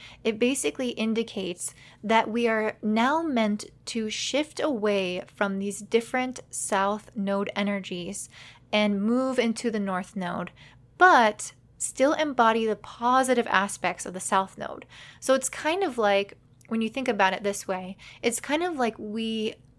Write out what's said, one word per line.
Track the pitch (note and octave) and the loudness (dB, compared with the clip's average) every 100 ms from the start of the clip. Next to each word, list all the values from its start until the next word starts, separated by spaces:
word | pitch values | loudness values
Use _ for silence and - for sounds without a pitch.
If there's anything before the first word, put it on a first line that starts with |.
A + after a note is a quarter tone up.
| - - | -16 -6
it | A3+ A3 | -4 0
basically | B3 C#4 - - B3 | 0 0 -2 -2 -4
indicates | - A3 A3+ A3+ G3+ F#3 F3+ - - - - | -2 -2 -2 -2 -6 -6 -6 -10 -12 -20 -8
that | G#3 A3+ A3 | 2 2 2
we | A#3 A#3 | 0 0
are | A3 G#3+ - | 0 -2 -4
now | G#3 A3 B3+ D#4+ | -2 2 2 2
meant | E4 A#3+ G#3+ G#3 - - - | 0 0 2 0 -6 -16 -8
to | A3+ G#3+ | -6 -4
shift | - - C4+ D4+ - | -4 -2 -2 -2 -2
away | D#4 A3+ G#3 G3+ F#3 F3+ - | -2 0 2 2 0 -4 -6
from | - G3+ G3 | -2 -2 -2
these | G3+ G3 | -6 -8
different | G3+ A#3 A#3 B3+ B3+ - - | 0 0 0 -2 -4 -8 -12
South | - - G3 G3 G#3+ - | -10 -2 0 2 -2 -6
Node | G#3 G3 G3 G3+ | -4 -2 -2 -2
energies | G3+ G3+ G3 F3+ F3+ F3 G3+ - - - - _ | -2 -2 -4 -6 -8 -8 -10 -12 -18 -20 -20 _
and | G#3+ G#3 G3 | 2 2 2
move | G#3+ B3 C4 B3+ | 2 2 2 0
into | A3+ A3+ A#3+ | 0 0 -2
the | G#3+ | -2
North | G3 F#3 F#3 G3 | -2 -4 -6 -6
Node, | F3+ - F3 - - - - - | -4 -4 -6 -12 -20 -20 -8 6
but | F4+ C#4 A3 G#3+ - - _ - | 8 8 6 2 -8 -14 _ -8
still | - - C#4 | -6 2 2
embody | D#4 D#4 B3 A3+ A3+ | 2 0 2 4 4
the | A3 | 0
positive | G#3+ - - A#3+ C4 B3+ A#3+ - | -2 -8 -4 2 4 4 2 2
aspects | F#3+ G3+ - F3 F3+ | 2 2 -2 -4 -4
of | G3 | -8
the | F#3 | -8
South | - F#3+ F#3+ | 0 0 0
Node. | - - - - - - - | -6 -10 -10 -16 -20 -20 -4
So | - | 0
it's | C4 C4 | 0 0
kind | - D4+ F4+ | -4 -2 0
of | F4+ A#3+ | 0 2
like, | G3+ G3+ G3+ - _ _ - | 2 2 0 -8 _ _ -6
when | A3+ | -4
you | A3 | -2
think | C4+ B3+ | -2 -2
about | G#3 F#3+ | 2 2
it | F#3+ | 2
this | G3+ G3+ - | -2 -4 -4
way, | F#3 F#3 - - - | -6 -8 -12 -18 -4
it's | A#3 A3 | -2 -2
kind | - D#4 | -2 0
of | F4+ C#4+ | 0 0
like | A3+ - | -2 -2
we | G#3+ A3 A3+ A3 G#3+ - - | -8 -4 -4 -2 -4 -6 -16